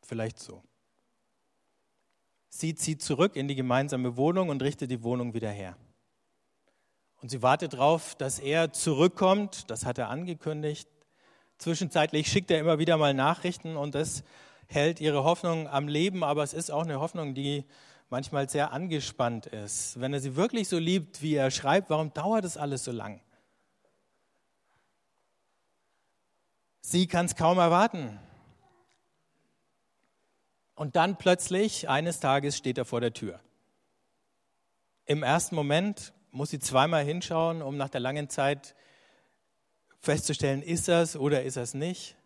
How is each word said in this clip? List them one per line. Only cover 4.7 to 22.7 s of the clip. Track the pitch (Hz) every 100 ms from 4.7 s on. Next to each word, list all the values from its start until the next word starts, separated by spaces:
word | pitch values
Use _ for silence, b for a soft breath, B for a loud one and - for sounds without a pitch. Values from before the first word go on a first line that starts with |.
| - 131
die | 123
Wohnung | 113 123 120
wieder | 113 110
her. | 101 92 - - _ _ _ _ _ _ _ _ _ _ _ _ _
Und | 123
sie | 123
wartet | 123 151 160
drauf, | 135 139 160 -
dass | - 139 135
er | 139 156 165
zurückkommt, | - - 139 170 - 185 196 202 - -
das | 113
hat | 131 123
er | 110
angekündigt, | 135 180 160 156 151 151 151 - _ b b b b b b
zwischenzeitlich | - 165 180 165 156 147 151
schickt | 202 185
er | 160
immer | 160 156
wieder | 165 160
mal | 147
Nachrichten | 135 139 170 180 180 190 160
und | 147
das | 143 160 - B B B B B
hält | 143 147 165
ihre | 151 143
Hoffnung | 139 175 175 165 151
am | 139 147
Leben, | 147 185 190
aber | 160 156
es | 143
ist | 160 165
auch | 151
eine | 165 139
Hoffnung, | 156 175 151
die | 131 139 143 139 b b b b
manchmal | 127 135 143 139
sehr | 151 147
angespannt | 156 180 160 - - 120 117
ist. | - 110 104 - - 123
Wenn | 131
er | 143
sie | 135 131
wirklich | 220 233 190
so | 175
liebt, | 165 190 151 -
wie | 151
er | 147 135
schreibt, | - 135 175 190
warum | 156 156
dauert | 151 175 220
das | 185 -
alles | 147